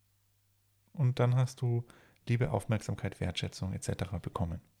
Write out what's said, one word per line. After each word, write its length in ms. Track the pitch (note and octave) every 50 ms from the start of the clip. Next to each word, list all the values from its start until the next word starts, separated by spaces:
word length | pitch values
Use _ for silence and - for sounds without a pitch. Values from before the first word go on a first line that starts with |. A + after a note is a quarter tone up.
| _ _ _ _ _ _ _ _ _ _ _ _ _ _ _ _ _ _ -
Und 260 | - C#3 B2 C3 -
dann 160 | B2 B2 B2
hast 260 | C3 B2+ B2 - -
du 240 | B2+ A#2+ A#2+ A#2 A#2 - - - - - _ _ _
Liebe, 240 | - A#2 A2+ - -
Aufmerksamkeit, 680 | - G#2 - - A2 G#2 - - G2+ - - F#2+ - -
Wertschätzung 540 | F#2+ F2+ - - - - - - - F#2+ G#2+
et 100 | - -
cetera 360 | - - - - - - F2
bekommen. 420 | - - - - F2+ E2 E2 - - _ _ _